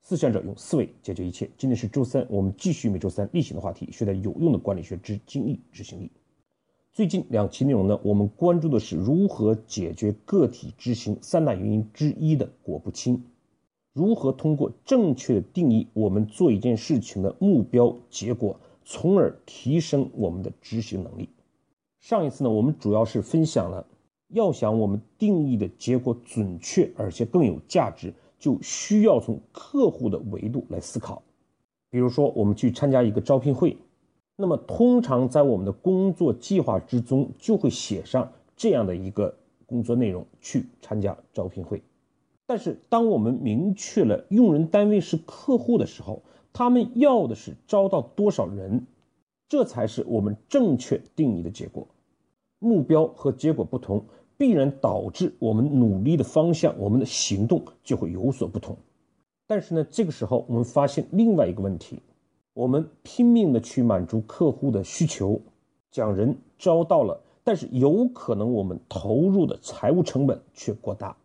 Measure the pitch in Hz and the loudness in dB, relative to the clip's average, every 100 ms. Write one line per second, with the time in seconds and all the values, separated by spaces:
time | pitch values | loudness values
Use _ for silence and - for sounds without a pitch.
0 | - 165 143 98 95 98 - 156 104 - | -4 0 0 0 -4 -12 -4 -2 -2 -6
1 | - 87 90 - - _ 135 117 110 147 | -10 -6 -8 -8 -10 _ -2 -2 -2 -2
2 | 127 139 - 101 98 98 185 156 117 92 | -2 -2 -2 -2 -2 -2 -4 -2 -4 -4
3 | 95 - 101 175 131 76 98 85 - - | -4 -6 -4 -2 -4 -6 -10 -10 -14 -6
4 | 107 95 98 - 165 113 - 92 82 87 | -4 -2 -4 -2 0 0 -2 -6 -8 -12
5 | - 104 _ 139 117 135 _ - - - | -10 -10 _ -6 -4 -6 _ -20 -18 -16
6 | - _ _ _ _ _ _ _ _ - | -16 _ _ _ _ _ _ _ _ -2
7 | 196 185 - 113 101 - 131 127 95 104 | 0 0 -2 -2 -2 0 2 2 2 2
8 | 104 101 104 - 175 175 160 123 - 82 | 2 2 2 0 2 2 2 0 -2 -4
9 | 95 160 196 - 107 110 - - 87 - | 0 2 2 2 0 0 -4 -8 -8 -4
10 | 104 104 - 202 127 - - - - 113 | -4 -4 -2 2 2 0 -16 -10 -6 -4
11 | - 104 - 175 156 95 104 107 107 - | -4 -6 -2 0 0 -2 -2 -2 -4 -2
12 | 151 - 156 151 - _ - 76 - - | -2 0 0 0 -2 _ -10 -10 -10 -8
13 | 120 123 123 _ _ _ _ _ _ 135 | -2 -2 -4 _ _ _ _ _ _ -2
14 | 185 226 135 131 156 147 - - - 262 | 0 0 -2 -2 -2 0 -2 -6 0 2
15 | 196 123 - 110 - - 160 110 - - | 4 0 0 -2 0 0 4 4 2 -2
16 | 107 95 107 - 175 104 123 113 - 135 | 0 0 -2 2 2 2 0 -2 0 -2
17 | - 101 95 - 196 165 98 123 120 - | -2 -4 -4 0 2 2 2 4 4 2
18 | - - 104 120 104 - - _ - - | -14 -12 -6 -4 -4 -6 -16 _ -18 -4
19 | 170 196 120 - - - 123 160 156 143 | 2 4 2 -2 -20 -10 -2 -2 0 -2
20 | - - 98 87 95 - - 113 107 98 | -2 -4 -4 -4 -10 -12 -8 -8 -6 -8
21 | 90 92 - _ _ _ _ _ _ _ | -10 -12 -14 _ _ _ _ _ _ _
22 | - 220 156 - 131 110 120 151 107 107 | -4 -2 -2 -2 0 2 0 0 0 2
23 | 113 113 - 165 160 131 87 90 - _ | 2 -2 -2 0 2 0 -4 -8 -12 _
24 | _ _ _ 202 208 135 107 110 107 101 | _ _ _ -2 0 0 0 0 0 -2
25 | - _ 214 185 143 117 95 - - 127 | -8 _ 0 2 0 0 -2 -6 -2 -2
26 | 127 120 - - 98 87 - - 165 - | 0 -6 -6 -6 -4 -6 -4 0 0 -2
27 | 104 - 120 180 131 73 - 185 117 82 | -8 -4 0 2 2 0 -2 -2 -2 -6
28 | 90 - _ _ 151 117 - - - 208 | -14 -14 _ _ -2 -2 -4 -10 0 4
29 | 208 135 104 113 - - - 285 220 - | 6 4 0 -8 -8 -20 -6 0 0 0
30 | 117 92 110 98 107 123 - 87 - 120 | -4 -4 -6 -8 -6 -6 -8 -12 -10 -12
31 | - - _ _ _ _ _ _ _ 123 | -10 -16 _ _ _ _ _ _ _ -2
32 | 123 123 143 - 101 104 123 - 143 131 | 0 2 0 2 0 2 0 0 2 2
33 | 120 110 107 139 127 135 175 - _ _ | 2 0 0 0 2 0 0 -2 _ _
34 | _ _ _ - 196 156 - - 240 247 | _ _ _ -6 -2 -2 -4 2 4 4
35 | 240 127 131 151 143 104 98 98 180 185 | 2 0 2 4 4 2 -2 -4 0 2
36 | 196 170 160 107 - 196 127 95 - 123 | 0 0 0 -2 -2 0 0 -2 -2 -4
37 | 113 135 143 - - 214 127 - - 95 | 0 0 -2 -6 -2 0 0 -2 -6 -8
38 | - 131 117 - _ _ 226 147 101 90 | -4 -4 -4 -10 _ _ 0 0 0 -4
39 | 95 98 98 - _ _ _ 123 107 120 | -6 -4 -4 -4 _ _ _ -6 -2 0
40 | 117 90 - _ - 139 - _ - 107 | 0 -4 -10 _ -6 -6 -6 _ -8 -4
41 | 98 - - - 92 98 87 101 _ _ | -4 -6 -12 -8 -8 -8 -10 -10 _ _
42 | _ _ _ _ _ 233 180 - _ 233 | _ _ _ _ _ -6 -4 -8 _ 0
43 | 233 165 110 127 127 107 190 190 - - | 2 2 0 0 -2 0 0 -4 -4 0
44 | 135 104 - 208 233 151 160 202 208 208 | 2 2 0 4 6 4 2 2 4 2
45 | - 165 - - - 254 240 233 - - | 0 -4 -6 -12 0 0 2 0 0 -6
46 | 101 - _ _ _ - 247 247 233 233 | -12 -12 _ _ _ -2 4 4 2 4
47 | 285 247 139 110 - 73 _ 208 196 190 | 6 6 2 -4 -10 -16 _ 2 4 2
48 | 127 - 202 - 95 101 95 117 127 _ | -2 0 0 2 -4 -4 -4 -4 -4 _
49 | _ _ _ _ _ 294 233 - 113 - | _ _ _ _ _ 0 0 -2 -4 -4
50 | - 113 104 104 _ 277 233 123 - - | -2 0 0 -4 _ 2 2 0 -2 -4
51 | - - 147 92 85 101 - - - _ | -4 -2 0 0 -6 -10 -14 -14 -18 _
52 | _ _ _ _ _ _ 226 208 131 156 | _ _ _ _ _ _ 2 2 4 4
53 | 156 - 139 127 151 147 95 127 - 101 | 4 0 -4 0 0 0 -2 -6 -4 -4
54 | - - _ _ 277 180 135 135 - 98 | -4 -20 _ _ 2 4 2 0 -2 -2
55 | 101 - 185 - 113 110 139 143 117 95 | -6 -4 -4 -2 0 2 2 4 4 4
56 | 117 165 120 - 165 160 - - 98 117 | 2 2 2 2 2 2 0 0 0 0
57 | - - - 101 113 175 - _ - 123 | 0 -4 -4 -2 2 0 0 _ -6 -4
58 | 87 92 123 135 - 101 - - _ _ | -4 -2 -2 -2 -6 -6 -10 -16 _ _
59 | _ _ _ _ _ 214 156 165 151 - | _ _ _ _ _ -4 -2 -4 -2 -2
60 | 190 - 110 127 - 117 123 - 139 - | -4 -2 -2 -2 0 -2 0 2 2 0
61 | - 185 226 185 92 90 98 85 - - | -2 2 4 4 0 0 -4 -4 -10 -18
62 | _ _ _ _ _ - 123 139 156 _ | _ _ _ _ _ -4 0 0 -2 _
63 | - - 240 233 190 120 110 - 120 92 | -18 2 6 6 6 2 0 0 2 2
64 | 87 110 107 - 160 120 139 107 95 - | 0 -4 -4 0 0 2 -2 -2 -4 -2
65 | 160 - 98 107 - _ _ _ _ - | -2 0 -2 -2 -4 _ _ _ _ -4
66 | 110 98 117 139 _ _ 190 165 165 170 | -2 2 0 0 _ _ 2 2 4 2
67 | 110 - _ _ - 190 127 127 135 185 | 2 -2 _ _ -2 -2 -2 2 4 4
68 | 247 247 - 104 110 120 95 87 _ - | 2 -2 -4 -2 0 0 -2 -6 _ -10
69 | 98 113 180 190 156 - - - - 170 | 0 2 4 4 2 -2 -12 -4 0 2
70 | 175 131 139 - _ - - 107 110 101 | 0 0 0 0 _ -10 -8 -6 -8 -8
71 | 98 - | -10 -16